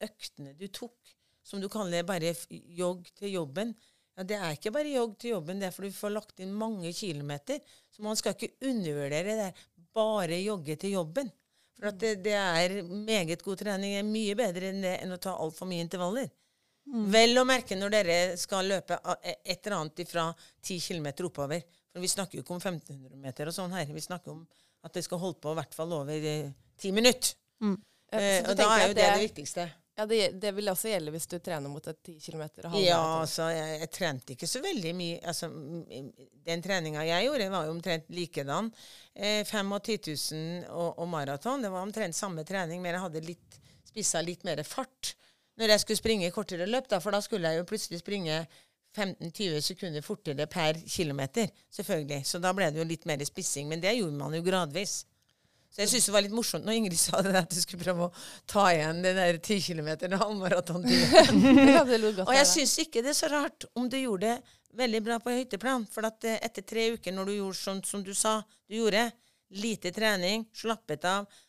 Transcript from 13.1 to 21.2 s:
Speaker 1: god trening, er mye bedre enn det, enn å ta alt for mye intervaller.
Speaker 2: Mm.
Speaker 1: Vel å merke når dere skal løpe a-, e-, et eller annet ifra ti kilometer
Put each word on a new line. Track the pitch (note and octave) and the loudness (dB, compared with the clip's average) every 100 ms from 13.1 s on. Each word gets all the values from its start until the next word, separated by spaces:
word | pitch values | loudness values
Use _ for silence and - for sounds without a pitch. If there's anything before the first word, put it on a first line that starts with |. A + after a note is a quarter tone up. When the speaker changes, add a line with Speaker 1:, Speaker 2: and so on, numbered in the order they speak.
| A3 D#3+ E3+ | 0 0 -2
Speaker 1:
god | - F#3 | -4 -6
trening, | G#3 F#3+ G3 | -4 -4 -2
er | G3+ | -2
mye | G#3 A3 G#3 G#3 | -2 0 0 0
bedre | A3+ F3 F#3+ | 0 -2 -4
enn | G3 | -4
det, | F#3 F#3 | -4 -4
enn | F#3 | -6
å | F3+ | -6
ta | F#3+ F3+ | -6 -4
alt | D#3+ E3 | -6 -6
for | F#3 | -6
mye | F3 | -4
intervaller. | E3+ F#3 F3+ A3+ E3+ - _ _ _ _ C#4+ | -4 -4 -2 -2 -6 -10 _ _ _ _ -8
Speaker 2:
Mm. | A#3 G#3 | -2 4
Speaker 1:
Vel | A3 A#3 B3 | 8 8 8
å | B3+ | 6
merke | B3+ B3+ F#3+ | 2 0 -4
når | G3+ | 2
dere | G#3+ F3 E3+ F#3 F3 | 2 4 4 2 0
skal | - G3 F#3+ | -2 -2 0
løpe | F#3+ - - | 0 -2 -4
a-, | F3+ - | -4 -6
e-, | F3+ - | -6 -8
et | - F3+ G#3+ | -8 -8 -4
eller | G3 | -4
annet | D#3 - | -4 -8
ifra | F3 E3+ E3 E3 - _ | -6 -2 -2 -4 -14 _
ti | - F3+ | -8 -6
kilometer | - F3 D3 C#3 | -4 -4 -6 -4